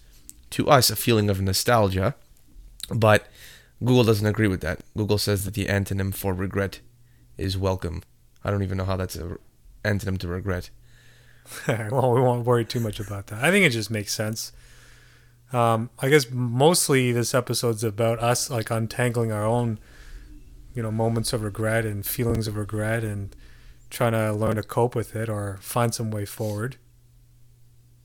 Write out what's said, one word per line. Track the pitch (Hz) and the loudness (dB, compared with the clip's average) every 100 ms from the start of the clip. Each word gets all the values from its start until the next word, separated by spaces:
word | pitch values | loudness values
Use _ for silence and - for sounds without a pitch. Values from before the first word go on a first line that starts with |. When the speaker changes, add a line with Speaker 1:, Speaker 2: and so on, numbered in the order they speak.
| - - - - - | -14 -20 -20 -20 -8
Speaker 1:
to | - - | 0 6
us, | 139 113 | 6 6
a | 110 | 2
feeling | - 110 104 | 2 4 4
of | 95 | 2
nostalgia. | 95 92 - 120 101 92 98 - - - - - - - - | 0 0 4 4 4 2 0 -2 -12 -20 -20 -20 -20 -16 -6
But | 120 110 104 - - - - - - | 2 6 4 2 -20 -20 -20 -20 -4
Google | 113 127 | 2 4
doesn't | 110 104 107 | 6 4 2
agree | 104 107 | 2 2
with | 92 | 0
that. | 80 - - - | -4 -6 -8 -4
Google | 104 104 | 0 0
says | - 101 | 0 -2
that | 95 | -2
the | 101 98 | -4 0
antonym | 101 98 98 98 | 0 0 -2 -4
for | 95 98 | -4 -4
regret | 92 95 92 98 - - _ _ _ - - | -4 -4 -2 -4 -6 -20 _ _ _ -18 -8
is | 95 95 | -6 -2
welcome. | 95 92 87 85 - _ _ - | -2 -2 -4 -8 -12 _ _ -8
I | - | -4
don't | 101 | -2
even | 95 95 | -2 -2
know | |
how | 92 95 | -2 -2
that's | 92 - | -4 -6
an | 85 - - _ - - | -10 -12 -16 _ -20 -6
antonym | 107 101 95 95 | -2 -2 -2 -4
to | 87 | -4
regret. | 92 98 90 - | -6 -4 -4 -6
Speaker 2:
<laughs> | - - - - - - - - - - | -16 -20 -20 -20 -20 -20 -20 -18 -8 -4
Well, | 113 107 131 127 | -4 -2 0 4
we | 120 | 4
won't | 127 120 120 | 4 2 2
worry | 120 | 2
too | 113 127 | 2 -2
much | 113 - | -4 -6
about | 104 101 - | -10 -10 -10
that. | 107 | -2
I | 143 | 2
think | 202 175 | 4 4
it | |
just | 117 104 | 2 -2
makes | 110 101 | -4 -4
sense. | - 107 113 - - - - - - - - - _ - | -4 -4 -6 -10 -16 -20 -20 -20 -20 -20 -20 -20 _ -4
Um, | 123 117 113 120 - | 2 2 2 -2 -4
I | 135 | 4
guess | 151 123 | 4 4
mostly | 127 123 123 151 175 - 135 123 | -2 -2 4 4 4 4 2 4
this | 120 117 | 2 0
episode's | 131 - - 120 110 | 0 0 -2 -2 -2
about | 113 104 113 117 | -2 0 0 0
us, | 117 120 - | 0 0 -2
like, | 120 107 | -4 -4
untangling | 113 110 - 123 120 113 | -4 -4 -2 -2 0 -2
our | 107 | 0
own, | 107 120 120 107 - - - - - - - - - | 0 0 0 -4 -10 -20 -18 -18 -18 -20 -20 -20 -12
you | 120 | -8
know, | 110 | -4
moments | 110 113 117 110 | 0 0 0 -2
of | 117 | -4
regret | 107 98 110 113 | -4 -2 0 0
and | 113 104 101 | -2 -4 -6
feelings | - 117 117 110 | -2 0 0 -2
of | |
regret | 104 101 107 107 117 | -4 -6 -4 -2 -2
and | 110 101 98 - - - - - - | -2 -6 -8 -14 -20 -20 -20 -20 -10
trying | - 120 | 0 2
to | 113 107 | 2 0
learn | 104 110 | 0 0
to | 107 | 0
cope | 101 - 123 | -2 0 0
with | 120 104 110 | 0 -4 -6
it | 110 | -4
or | 104 101 98 | -4 -6 -8
find | - 120 120 | -4 0 0
some | - 110 | 0 -4
way | 107 | -4
forward. | 101 - 107 104 120 - _ _ _ _ _ - - - - - - - | -6 -6 -4 -4 -6 -8 _ _ _ _ _ -20 -20 -20 -20 -20 -20 -20